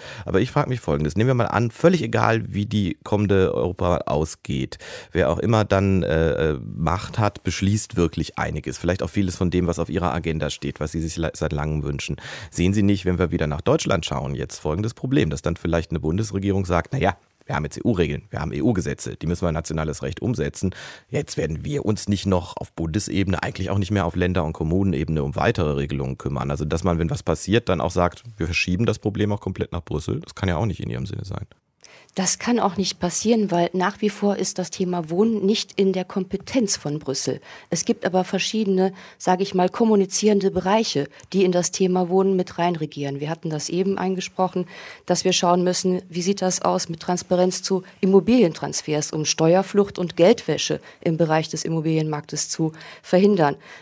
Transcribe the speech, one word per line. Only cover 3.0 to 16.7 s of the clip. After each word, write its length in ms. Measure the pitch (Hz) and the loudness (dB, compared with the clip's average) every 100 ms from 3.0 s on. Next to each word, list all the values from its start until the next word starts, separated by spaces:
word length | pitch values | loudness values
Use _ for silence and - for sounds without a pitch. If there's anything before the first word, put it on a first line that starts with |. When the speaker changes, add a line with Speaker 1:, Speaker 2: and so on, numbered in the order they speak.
Speaker 1:
kommende 500 | - 104 104 98 92 | -2 2 4 4 4
Europawahl 480 | - 78 90 87 87 - | 2 -2 0 0 0 2
ausgeht, 720 | 76 78 - - 69 65 - - - - | 0 0 -4 -6 -4 -4 -8 -14 -16 -4
wer 180 | 87 73 | 0 2
auch 80 | 85 | 2
immer 260 | 98 113 | 2 2
dann, 380 | 104 98 98 95 | 4 4 4 2
äh, 480 | 82 80 80 - 78 | 2 2 2 2 0
äh, 80 | 73 | -2
Macht 600 | 55 50 80 87 - - | -6 -4 -2 -2 -2 0
hat, 240 | 104 - | 0 0
beschließt 500 | - - 98 107 - | -4 0 2 2 0
wirklich 440 | - 85 - 78 - | 0 0 0 -6 -4
einiges. 380 | 78 78 - - | -4 -4 -6 -4
Vielleicht 280 | 85 90 | -2 0
auch 60 | - | -2
vieles 260 | - 95 90 | -2 -2 0
von 140 | 90 | 0
dem, 180 | 87 90 | 2 2
was 100 | 85 | 0
auf 100 | 85 | -2
Ihrer 240 | 82 87 | -2 0
Agenda 380 | 82 82 80 78 | -2 -2 -2 -4
steht, 300 | - 71 - | -4 -8 -6
was 100 | 76 | -6
Sie 100 | 82 | -4
sich 160 | 80 80 | -4 -2
le-, 160 | 82 | -4
seit 200 | - 82 | -2 -2
langem 320 | 76 76 78 | -2 -2 -2
wünschen. 320 | 71 71 - 73 - - - | -4 -6 -6 -8 -10 -14 -8
Sehen 240 | - 87 | 0 2
Sie 80 | 101 | 4
nicht, 220 | 101 101 | 2 2
wenn 160 | 90 87 | 0 0
wir 100 | 87 | 0
wieder 160 | 85 80 | 0 -2
nach 140 | 73 | -2
Deutschland 440 | - 156 - 92 | 0 0 0 -2
schauen, 300 | - 67 69 | -2 -6 -4
jetzt 240 | 67 67 - | -6 -8 -6
folgendes 360 | 80 78 110 | -4 -2 -4
Problem, 360 | - 135 139 85 | -6 -2 0 0
dass 120 | 73 | -2
dann 140 | - 87 | -4 -4
vielleicht 360 | 85 82 82 | 0 -2 -2
eine 80 | 85 | -2
Bundesregierung 640 | 76 85 107 98 98 95 | -2 -2 -2 -2 0 0
sagt, 240 | 90 | 0